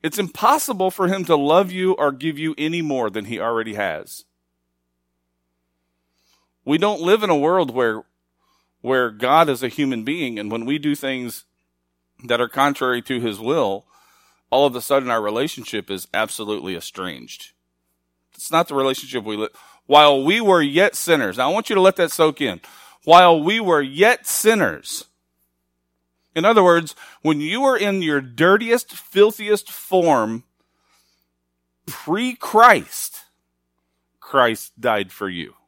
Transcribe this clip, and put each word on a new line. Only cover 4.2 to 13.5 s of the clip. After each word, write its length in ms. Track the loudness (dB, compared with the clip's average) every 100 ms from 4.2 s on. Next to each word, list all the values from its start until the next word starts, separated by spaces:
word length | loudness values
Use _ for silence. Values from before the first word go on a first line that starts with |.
| _ _ _ _ _ _ _ _ _ _ _ _ _ _ _ _ _ _ _ _ _ _ _ _
We 140 | -2 0
don't 220 | 2 0
live 240 | 0 0
in 60 | 2
a 60 | 2
world 380 | 2 2 0
where, 300 | 0 -2 -2 -12 _ _ _ _ _ _ _
where 300 | -2 0 0
God 380 | -2 2 4 2
is 120 | 0
a 60 | -6
human 360 | -4 -4 -4
being, 340 | -6 -6 -6 -8
and 140 | -8
when 120 | -8
we 140 | -6 -4
do 160 | -4
things 520 | -6 -6 -8 -10 -14 _ _ _ _ _ _ _ _
that 160 | -4 -2
are 60 | -2
contrary 560 | 0 0 0 -2 -4
to 160 | -4 -4
his 220 | -4 -6
will, 460 | -4